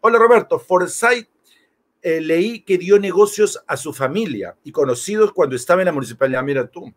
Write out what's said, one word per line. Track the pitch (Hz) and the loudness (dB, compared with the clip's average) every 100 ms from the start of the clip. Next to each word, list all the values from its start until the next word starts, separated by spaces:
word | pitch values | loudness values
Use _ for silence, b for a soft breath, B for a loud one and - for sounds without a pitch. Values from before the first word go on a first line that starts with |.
hola | 220 233 | 2 4
Roberto, | 226 233 180 160 | 6 4 4 -6
Forsyth, | - 180 180 - 226 247 226 _ _ _ _ _ _ _ | 0 0 0 -2 0 0 -4 _ _ _ _ _ _ _
eh, | 175 160 | -4 -4
leí | 160 165 202 233 | 0 0 0 -4
que | _ 180 | _ -4
dio | 175 202 | 2 2
negocios | 196 175 208 202 208 - _ | 2 2 2 2 -2 -2 _
a | 139 | -8
su | 156 | -8
familia | 135 135 165 220 117 87 - | -6 -4 -2 -4 -6 -10 -14
y | - | -12
conocidos | - 139 120 - 208 214 | -2 -2 -2 -4 0 0
cuando | 202 151 127 | 2 -2 -2
estaba | - 180 | 0 2
en | 185 | 2
la | |
municipalidad. | 151 120 123 135 131 | -2 -8 -2 -2 -2
Mira | 135 139 120 | -4 -4 -4
tú. | 175 - | -10 -20